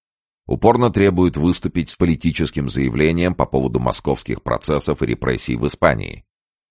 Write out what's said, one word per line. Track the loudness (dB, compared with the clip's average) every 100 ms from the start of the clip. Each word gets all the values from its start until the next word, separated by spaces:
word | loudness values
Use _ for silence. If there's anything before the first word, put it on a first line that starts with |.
| _ _ _ _ -6
"Упорно | 2 4 6 4
требуют | 4 4 4 2 2
выступить | 0 0 -4 -4 -6
с | 0
политическим | 0 2 0 -2 -2 -4 -4
заявлением | -2 -2 2 2 2 0
по | 0 -2
поводу | 0 0 0
московских | -2 -2 -2 -4 -4 -6
процессов | -4 -4 -2 -2 -2 -2
и | -4
репрессий | -2 -2 -4 -4 -4
в | -4
Испании. | 0 0 0 -6 -14 -20 _ _ _ _